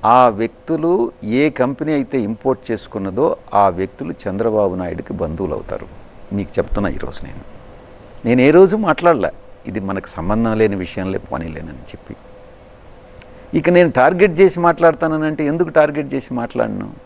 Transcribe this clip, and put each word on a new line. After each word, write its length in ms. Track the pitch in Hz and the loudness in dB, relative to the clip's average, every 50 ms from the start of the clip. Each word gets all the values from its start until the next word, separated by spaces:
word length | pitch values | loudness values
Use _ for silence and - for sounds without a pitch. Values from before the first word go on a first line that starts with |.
| - | 4
ఆ 220 | 107 117 127 127 123 | 6 6 6 6 6
వ్యక్తులు, 840 | 110 98 113 113 - - - - 160 156 156 165 175 202 - - - - - | 4 0 -4 -4 -6 -10 -6 -6 -4 -2 0 0 2 2 0 -2 -4 -10 -6
ఏ 260 | 107 110 127 143 151 | -2 0 2 2 0
కంపెనీ 440 | 135 - 127 127 139 - 160 151 156 | 0 0 -2 -2 -2 -4 -4 -2 -2
అయితే 260 | 143 135 - - 135 | -2 -2 -2 -2 -2
ఇంపోర్ట్ 520 | 110 101 113 110 - 131 131 127 - - | -2 -2 -4 -4 -2 -2 -2 -2 -2 -8
చేసుకున్నదో, 680 | 117 104 - - - 107 98 98 92 104 143 165 - - - - - | -8 -6 -8 -10 -8 -6 -6 -6 -2 0 0 0 -2 -4 -10 -2 2
ఆ 160 | 101 101 98 | 2 4 4
వ్యక్తులు 440 | 87 87 92 90 - - - 80 80 - - 101 | 2 0 -6 -6 -6 -10 -10 -10 -10 -8 -8 -8
చంద్రబాబు 480 | 95 101 113 113 107 107 104 98 90 | -6 -2 -2 0 2 2 0 0 -2
నాయుడుకి 380 | 92 90 87 85 85 - - - | -4 -6 -6 -8 -8 -10 -10 -6
బంధువులు 400 | 85 90 80 78 87 98 87 71 | -6 -6 -6 -4 -6 -6 -6 -6
అవుతారు. 340 | - - - - - - - - - - - - - - - 101 | -8 -8 -10 -10 -12 -12 -14 -20 -20 -20 -20 -20 -20 -14 -8 -6
మీకు 160 | 101 98 - - - | -6 -6 -6 -4 -6
చెప్తున్నా 320 | 87 - - 107 101 90 | -4 -2 -2 -2 -2 -4
ఈరోజు 360 | 67 - - - - - - | -4 -6 -8 -10 -10 -10 -12
నేను. 140 | - - - - - - - - - - - - - - - - - - - - | -12 -14 -16 -18 -18 -20 -20 -20 -20 -20 -20 -20 -20 -20 -20 -20 -20 -20 -8 -2
నేను 160 | 120 120 127 | 0 2 4
ఏ 100 | 127 139 | 4 6
రోజు 240 | 151 175 190 185 180 | 8 8 8 6 6
మాట్లాడలే, 560 | 214 214 180 156 - 170 175 165 123 92 78 - - - - - - - - | 0 0 0 -2 2 4 2 2 2 0 -4 -4 -6 -20 -20 -20 -16 -14 -8
ఇది 120 | 95 107 | -8 -8
మనకు 280 | 95 98 98 95 - - | -6 -6 -6 -6 -8 -10
సంబంధం 500 | - - 85 90 107 110 117 113 110 110 | -10 -8 -4 -2 0 0 0 0 2 2
లేని 180 | 110 107 101 | 2 2 0
విషయంలే, 420 | 95 92 87 - - 92 95 98 - | -2 -6 -8 -8 -8 -6 -4 -6 -6
పోనీలేనని 600 | - - 120 - 82 82 80 80 80 80 78 - | -6 -8 -8 -8 -8 -10 -12 -12 -12 -14 -14 -16
చెప్పి. 380 | - - - - - - - - - - - - - - - - - - - - - - - - - - - - - - - - - - - 160 | -18 -18 -18 -20 -18 -18 -20 -20 -20 -20 -20 -20 -20 -20 -20 -20 -20 -20 -20 -20 -20 -20 -20 -20 -20 -20 -20 -20 -20 -20 -20 -20 -18 -4 -4 0
ఇక 120 | 160 - | 2 4
నేను 220 | 180 175 175 165 | 4 6 4 4
టార్గెట్ 480 | - 175 160 175 190 175 190 208 165 156 | 4 4 4 4 4 4 2 2 4 6
చేసి 200 | 196 185 - 175 | 4 4 4 2
మాట్లాడతాననంటే, 840 | 170 170 165 - 170 165 156 - 170 160 156 156 156 156 156 151 156 | 0 0 2 4 4 4 4 4 -2 -2 -2 -2 -2 -4 -2 -2 -2
ఎందుకు 240 | 143 147 170 180 165 | -2 0 0 -2 0
టార్గెట్ 440 | - 160 151 151 143 147 147 135 135 | 4 2 2 2 0 -4 -6 -6 -6
చేసి 200 | 135 - - 127 | -8 -6 -6 -8
మాట్లాడను? 600 | 123 117 117 - 120 113 113 104 98 98 104 - - - | -6 -6 -6 -2 -2 -2 -2 -2 -8 -10 -12 -14 -18 -20